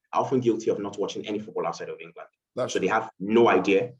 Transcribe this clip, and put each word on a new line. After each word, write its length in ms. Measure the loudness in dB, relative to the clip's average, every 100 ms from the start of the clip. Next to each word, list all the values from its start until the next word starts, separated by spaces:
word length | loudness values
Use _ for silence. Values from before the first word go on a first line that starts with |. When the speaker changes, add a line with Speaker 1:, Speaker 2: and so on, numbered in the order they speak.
| _
Speaker 1:
are 80 | -4
often 180 | 0 0
guilty 300 | 2 0 -2
of 100 | -2
not 180 | -4 -6
watching 260 | -6 -6 -6
any 140 | -8
football 260 | -6 -4 -4
outside 240 | -6 -10
of 100 | -12
England. 280 | -16 -18 -20 _ _ -6
Speaker 2:
That's 180 | -4
Speaker 1:
So 60 | -2
Speaker 2:
true. 80 | 0
Speaker 1:
they 60 |
have 160 | 0 -2 -8
no 300 | 2 6 6
idea 440 | 6 4 2 0 -8